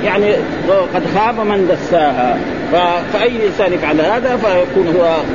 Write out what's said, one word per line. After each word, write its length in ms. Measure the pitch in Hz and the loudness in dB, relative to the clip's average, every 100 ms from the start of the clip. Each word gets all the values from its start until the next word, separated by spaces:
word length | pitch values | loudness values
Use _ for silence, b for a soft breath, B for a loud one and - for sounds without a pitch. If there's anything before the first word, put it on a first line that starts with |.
يعني 300 | 202 196 208 202 - - 160 196 175 185 | 0 0 2 0 -2 -4 0 2 2 -2
قد 80 | 165 170 | -2 0
خاب 200 | 220 233 | 0 0
من 280 | 208 202 180 | -2 0 0
دساها. 680 | 175 - 170 147 127 123 120 - - - | 0 0 2 2 2 0 0 -4 -6 -2
ف-، 420 | 165 175 175 - | 0 2 -2 -2
فأي 340 | 208 226 240 214 | 0 0 0 -2
إنسان 260 | 170 190 | 0 0
يفعل 280 | 175 151 151 | 0 0 0
هذا 360 | 156 233 254 240 | 2 0 0 0
فيكون 580 | 208 180 180 190 175 175 | 0 2 0 0 0 2
هو 80 | 170 160 139 | 2 0 -2